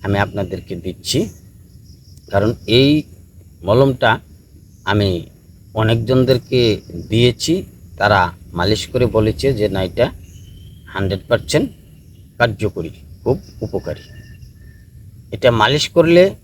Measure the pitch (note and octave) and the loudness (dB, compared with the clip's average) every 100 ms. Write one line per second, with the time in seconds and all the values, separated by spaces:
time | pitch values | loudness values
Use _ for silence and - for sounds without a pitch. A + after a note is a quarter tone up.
0 | G2 G2+ G2+ G2+ F#2 F#2 - F2 F2+ - | -2 0 0 -2 -6 -8 -10 -10 -10 -10
1 | - C3 A3 - - - - - - - | -6 -4 -4 -8 -20 -20 -20 -20 -20 -20
2 | - - - G2+ G#2 A#2+ - A#2 C#3 D3+ | -20 -20 -4 -2 -2 -4 0 2 4 2
3 | D3 - - - - - F2 A2+ C#3 B2+ | -2 -16 -20 -20 -20 -12 0 2 2 2
4 | A#2 A#2 - - - - - - - G#2 | 0 0 -4 -20 -20 -20 -20 -14 -2 0
5 | G2+ F2 D#2 - _ - - A2 A2 A2+ | 0 -2 -8 -20 _ -20 -12 -2 0 0
6 | A2+ C3 B2+ B2+ - B2+ A#2 F#2+ - F2 | 2 0 2 0 0 0 2 0 -6 -16
7 | E2 G#2+ B2 A#2+ - F3+ - - - - | -4 2 2 0 -4 -4 -4 -18 -20 -2
8 | - G2+ F2 - - F2 F2+ G#2+ - B2+ | 2 4 2 -4 -14 -4 -2 -2 -2 -2
9 | A#2+ A2 A2 A2 C3+ A#2+ G#2 G2 F#2+ F2+ | 0 0 0 0 -2 0 -2 -2 -6 -2
10 | A#2 - - - - - - - - F#2+ | -4 -4 -20 -20 -20 -20 -20 -20 -14 -6
11 | G2 F#2+ - A#2 - G#3 B3+ - - - | -4 -6 -2 -4 0 -2 -2 -8 -20 -20
12 | - - - - A#2 G#2 G#2+ F#2+ D#2+ D2+ | -20 -20 -20 -4 -2 -2 -6 -6 -10 -12
13 | - - A2+ C#3+ - - A2 F#2+ E2 D2+ | -20 -10 -4 -4 -4 -12 -8 -8 -8 -12
14 | - - - - - - - - - - | -14 -20 -20 -20 -20 -20 -20 -20 -20 -20
15 | - - - A#2 B2+ A#2 G#2+ D3 - - | -20 -20 -16 0 2 4 2 2 0 2
16 | D#3+ E3+ F#3+ G3+ | 6 6 6 2